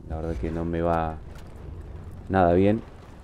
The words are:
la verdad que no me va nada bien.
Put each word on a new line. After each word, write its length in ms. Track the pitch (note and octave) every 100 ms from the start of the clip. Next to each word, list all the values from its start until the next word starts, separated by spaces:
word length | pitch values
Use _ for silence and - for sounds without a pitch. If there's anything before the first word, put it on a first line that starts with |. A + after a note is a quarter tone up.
| -
la 80 | D#2+
verdad 180 | E2 E2
que 160 | E2
no 140 | E2 E2+
me 160 | E2
va 360 | E2+ E2 E2 D#2+ - - - - - - - - - - -
nada 240 | F#2+ F2
bien. 280 | F2 G2 A2+ - - - -